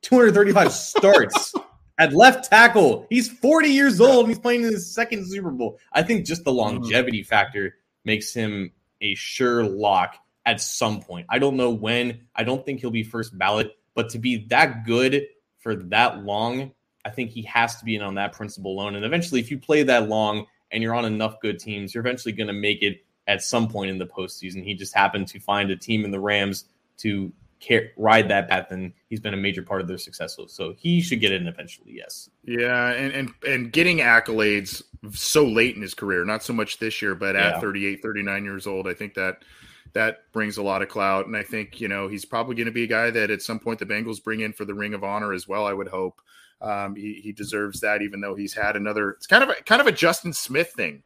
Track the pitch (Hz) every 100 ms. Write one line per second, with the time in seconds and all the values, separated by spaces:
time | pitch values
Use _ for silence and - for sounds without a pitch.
0 | - 247 233 202 202 196 160 - - 427
1 | 196 - - - - - - _ _ -
2 | 156 147 247 254 - 214 233 214 156 107
3 | - 240 233 - 254 320 302 277 277 180
4 | 240 254 226 226 240 240 233 208 175 -
5 | 233 220 185 196 180 127 113 - _ -
6 | 170 226 - 170 143 127 104 123 117 117
7 | 127 107 101 107 98 101 95 _ _ _
8 | - 107 107 120 110 104 90 _ _ _
9 | 104 95 - - 127 120 107 95 104 95
10 | 90 - _ _ 117 107 - - 113 107
11 | - 87 87 120 139 135 123 113 107 120
12 | 123 117 _ - 113 131 - 131 123 113
13 | 110 117 110 95 95 107 110 - _ -
14 | 113 117 123 117 107 131 156 117 110 117
15 | 131 143 143 _ _ _ 117 101 90 104
16 | 120 101 101 104 113 127 135 _ _ _
17 | - 117 117 117 110 120 117 - 113 107
18 | 101 98 101 - 107 - 98 95 101 101
19 | 107 170 170 131 117 139 - 151 135 123
20 | 107 110 107 107 98 _ _ 110 113 117
21 | 113 107 110 113 110 92 - 101 98 120
22 | 120 127 117 101 107 101 104 104 104 98
23 | _ _ - 98 - 120 113 110 98 95
24 | 87 - 92 - 92 95 95 98 95 104
25 | 98 101 90 101 - 101 98 90 - 110
26 | 104 98 101 104 98 98 - _ _ _
27 | 107 101 92 - _ _ - 120 117 -
28 | 107 113 98 101 85 92 90 92 92 -
29 | _ 107 107 98 98 92 90 98 87 92
30 | - - - - - - 85 - 170 175
31 | 175 117 104 95 87 85 78 - _ 62
32 | - - - _ - 120 120 123 120 123
33 | 135 135 131 - 135 131 120 127 175 170
34 | 120 117 113 110 107 104 98 - - -
35 | 104 101 - 151 143 110 120 104 98 -
36 | 101 92 90 110 - 117 107 - 110 -
37 | 104 92 98 98 101 85 107 98 98 98
38 | 113 104 98 98 101 98 101 95 92 87
39 | 104 - 95 92 _ - - - - -
40 | 110 - _ 110 107 104 101 98 98 110
41 | 98 95 98 110 101 110 104 - 110 98
42 | 98 101 - 113 117 117 117 117 113 113
43 | 117 113 104 101 - 113 117 113 98 107
44 | 113 110 - 110 107 - 104 101 104 104
45 | 98 104 104 92 90 101 104 98 95 92
46 | 92 _ _ _ _ _ 107 101 101 101
47 | 104 104 104 104 101 107 104 98 107 104
48 | 104 101 101 98 101 - 104 104 107 107
49 | 101 - - 214 269 185 - 233 277 165
50 | 170 156 175 151 - 135 170 - 87 71